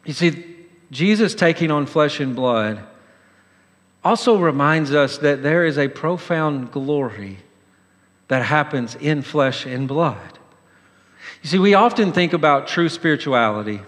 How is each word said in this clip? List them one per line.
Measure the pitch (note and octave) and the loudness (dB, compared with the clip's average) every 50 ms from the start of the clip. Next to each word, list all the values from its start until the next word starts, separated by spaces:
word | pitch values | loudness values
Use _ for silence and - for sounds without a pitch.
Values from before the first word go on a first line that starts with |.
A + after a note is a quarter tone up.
| _ | _
You | - D3 | -10 -6
see, | - E3+ E3+ D3+ - - - - - - - _ _ _ _ | 0 0 0 0 -2 -12 -18 -20 -20 -20 -20 _ _ _ _
Jesus | C3+ B2+ D#3+ G3+ G#3+ G#3 A3+ F#3+ - | -6 -2 2 2 4 4 2 0 2
taking | - F3+ E3+ E3 - E3+ D#3+ | 2 2 2 2 2 0 0
on | D3+ D3 C#3+ | 0 0 -2
flesh | C3 - D#3+ D3+ D3 C#3+ - | 0 0 0 2 2 0 -4
and | D3 C3 B2 | -6 -4 -4
blood | B2 B2+ B2 A#2+ A2+ G#2+ G#2+ G#2+ G#2+ G#2+ - - - _ _ _ _ _ _ _ _ _ _ _ _ _ _ _ _ _ _ _ _ _ | -2 0 0 2 2 0 -2 -4 -6 -12 -18 -20 -20 _ _ _ _ _ _ _ _ _ _ _ _ _ _ _ _ _ _ _ _ _
also | F3+ A3 A3+ - B3+ A3+ G3+ | 0 0 2 4 2 4 4
reminds | F3 E3 C#3 C#3 C#3+ D3 D#3 D#3+ D#3 C3+ C#3+ | 4 2 2 2 2 2 2 2 0 0 2
us | D3 C#3+ C3 - - | 2 2 2 0 -2
that | D3 C#3+ C#3+ C3+ C3+ | 0 0 0 0 0
there | D3 D#3+ E3+ E3+ | 0 2 2 2
is | D#3+ C#3+ D3 | 2 2 0
a | C#3+ | -2
profound | C3+ C3+ - - D#3 F3+ E3 - - F3 D#3+ D#3 D#3 D3 C3+ B2+ A#2 - | -2 -2 -4 -4 -4 -4 -4 -4 -4 -2 0 0 -2 -2 -4 -6 -6 -8
glory | C#3+ C3+ C#3 D3+ C#3+ C3+ A#2+ G#2 G2+ G2+ G2 F#2+ F#2 F#2 _ _ _ _ _ _ _ _ _ _ _ _ _ _ _ _ | -8 -4 -2 -2 -2 -2 -4 -6 -10 -12 -14 -14 -16 -18 _ _ _ _ _ _ _ _ _ _ _ _ _ _ _ _
that | _ C3 C3 A#2+ | _ -2 -2 0
happens | A2 D3 D3+ D3 C#3+ - C3+ A#2+ A2+ - | 0 0 0 0 0 -4 -6 -6 -6 -8
in | - - D3 D#3 D3 C3+ | -6 -2 -2 -2 -2 -4
flesh | - - D3 C#3 C3 B2 - - | -4 0 0 0 0 0 -4 -8
and | C3 B2+ B2+ C3+ | -8 -6 -6 -6
blood. | C3 C#3 D3+ E3+ D3+ A2 G2 F2+ - - - - _ _ _ _ _ _ _ _ _ _ _ _ _ _ _ - - - - - | -4 -2 -2 -2 -2 -2 -6 -14 -18 -20 -20 -20 _ _ _ _ _ _ _ _ _ _ _ _ _ _ _ -20 -20 -20 -16 -8
You | D3+ | -2
see, | D#3 F#3+ | 0 2
we | F#3 G#3 G3+ | 4 6 6
often | G3 G#3+ A#3+ A#3 B3 G#3+ F#3+ C#3+ | 6 6 4 4 2 0 2 2
think | F3+ F3 E3 E3 | 0 0 0 0
about | F3 D3+ D3+ C#3+ C#3 - | 2 2 4 2 2 0
true | - - F3 E3+ D#3+ | -2 -2 0 0 0
spirituality | D#3+ - - E3+ D3+ C3+ - D3 C3 B2 A#2 A2 G#2 G#2+ G#2 G#2+ G#2+ G2 F#2+ | -2 -2 0 0 0 0 0 0 2 2 2 2 0 -2 -4 -6 -8 -8 -10